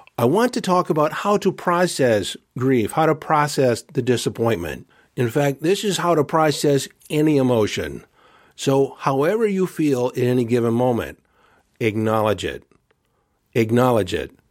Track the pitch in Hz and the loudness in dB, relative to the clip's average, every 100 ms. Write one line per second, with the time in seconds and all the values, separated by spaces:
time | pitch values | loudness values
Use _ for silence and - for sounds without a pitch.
0 | - - 120 180 247 247 185 180 175 156 | -16 -2 0 2 0 -2 0 0 0 0
1 | 151 - 202 208 202 - - 175 180 - | 0 -2 -2 0 0 -2 -2 0 0 0
2 | 127 107 87 - _ - 127 127 101 - | 2 2 0 -8 _ -4 0 2 0 0
3 | 160 156 - 156 147 147 131 113 - 139 | 0 0 0 0 0 2 2 2 -2 -4
4 | 120 117 - - 117 101 82 64 - _ | 0 0 0 -2 0 0 -4 -10 -14 _
5 | _ - 120 147 143 139 160 202 214 160 | _ -4 -2 0 -2 -2 -2 -2 -2 -2
6 | 170 160 143 160 156 147 147 139 - - | 0 2 2 2 2 2 0 0 -2 -12
7 | - 151 156 147 127 120 104 - 78 65 | -6 0 2 2 2 2 0 -2 -8 -10
8 | - _ _ _ _ - - 139 139 - | -18 _ _ _ _ -8 0 0 0 -2
9 | 147 135 151 220 220 190 180 - 151 123 | -4 0 0 0 0 0 -2 -2 0 0
10 | 127 127 123 127 117 120 117 117 127 120 | -2 -2 0 0 2 0 2 0 0 0
11 | 76 - _ _ _ _ _ _ 113 107 | -4 -10 _ _ _ _ _ _ -2 0
12 | 110 110 107 95 82 65 - _ _ _ | 0 0 0 0 -4 -10 -14 _ _ _
13 | _ _ _ _ _ 123 110 120 127 117 | _ _ _ _ _ -2 0 2 2 2
14 | 90 85 62 - _ | 0 -4 -8 -12 _